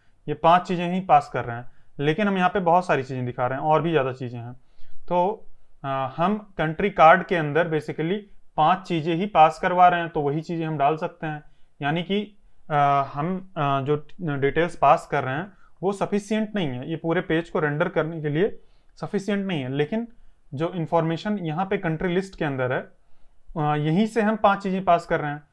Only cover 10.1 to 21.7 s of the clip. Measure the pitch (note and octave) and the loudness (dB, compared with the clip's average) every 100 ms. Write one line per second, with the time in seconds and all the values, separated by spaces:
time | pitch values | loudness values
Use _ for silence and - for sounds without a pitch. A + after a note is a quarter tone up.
10.1 | D#3+ C#3+ D3 D#3+ E3 D#3+ D#3 C#3 D#3 E3+ | -2 -2 -2 -4 -4 -4 0 0 0 -4
11.1 | - D#3+ D3+ - - - - C#3+ E3 E3+ | -6 -8 -8 -14 -20 -20 -6 -2 -2 -2
12.1 | G3+ G#3 - - - - D3 C#3+ C#3 C3 | -2 -4 -12 -20 -18 -4 2 2 2 0
13.1 | C3+ D#3+ F#3 F#3 - C#3+ C#3 C3+ D3 - | -4 -4 -4 -8 -4 -2 0 0 -2 -4
14.1 | - F3 C#3+ C#3 D#3+ E3+ - C#3 D#3+ - | -8 -6 -2 0 0 -2 2 4 4 2
15.1 | D3 B2+ C#3 G3+ - - - F3+ G3+ F3 | -4 -2 -6 -8 -14 -20 -6 -4 -2 -2
16.1 | G#3 G#3 A3 G#3+ G#3 D#3 B2 D3+ D#3+ E3 | -2 -2 -4 -2 -4 -4 -4 -6 -6 -2
17.1 | E3+ E3+ D#3+ E3+ F#3+ D3+ D3 F3+ F3 D#3 | -2 0 -2 -2 -2 -2 0 -2 -2 -4
18.1 | E3 D3+ D3 G#3+ - - - _ - D#3 | -4 -4 0 -2 -4 -16 -20 _ -14 -6
19.1 | G3+ G3 G3+ F#3+ E3+ B2+ C#3 D3 A3 A#3 | -6 -2 -4 -2 -4 -4 -2 -2 -2 -6
20.1 | - - - - C3+ E3 F#3 D#3+ E3+ D#3+ | -12 -20 -20 -12 -6 -4 -4 -2 0 0
21.1 | D#3+ G#3+ G#3 E3 D#3 F#3+ | -2 -4 -4 -4 -4 -2